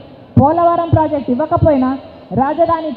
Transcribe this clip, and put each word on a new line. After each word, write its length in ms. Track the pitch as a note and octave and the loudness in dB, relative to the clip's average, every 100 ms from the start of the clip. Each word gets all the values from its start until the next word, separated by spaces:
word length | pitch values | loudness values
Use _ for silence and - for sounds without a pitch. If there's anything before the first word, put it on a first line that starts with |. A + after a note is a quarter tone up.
| - - - - | -20 -20 -4 2
పోలవరం 500 | C4+ E4+ E4+ E4+ E4+ D#4+ | 2 4 2 0 0 0
ప్రాజెక్ట్ 340 | D#4 D4 B3 B3 | 0 -2 -4 -4
ఇవ్వకపోయినా, 540 | D#4 E4+ E4 C#4 B3+ C4+ - - - A3+ | -2 0 2 2 0 -4 -10 -20 -8 -4
రాజధాని 500 | C4+ D#4 E4+ E4 D#4 | -2 0 0 0 -4